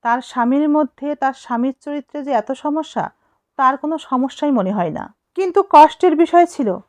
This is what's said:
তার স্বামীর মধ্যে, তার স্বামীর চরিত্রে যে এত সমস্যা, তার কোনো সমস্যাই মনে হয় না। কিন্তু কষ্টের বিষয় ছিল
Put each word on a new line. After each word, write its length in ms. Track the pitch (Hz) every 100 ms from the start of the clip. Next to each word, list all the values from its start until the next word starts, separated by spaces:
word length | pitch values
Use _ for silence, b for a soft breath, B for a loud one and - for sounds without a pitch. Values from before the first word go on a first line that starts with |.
তার 200 | 240 247
স্বামীর 460 | - 254 240 269 302
মধ্যে, 460 | 302 294 _ 285
তার 180 | 294 269
স্বামীর 420 | 262 - 233 254 262
চরিত্রে 420 | - 294 262 294
যে 80 | 277
এত 220 | 247 214
সমস্যা, 580 | 262 302 302 302 233 160 _ _ _ _ -
তার 200 | 262 277
কোনো 220 | 302 320
সমস্যাই 520 | - 254 262 - 294
মনে 220 | 254 185
হয় 180 | 208 175
না। 240 | 151 - _ _
কিন্তু 300 | - 381 349 392
কষ্টের 460 | 302 302 - 370 311
বিষয় 300 | 330 349 339
ছিল 320 | - 226 -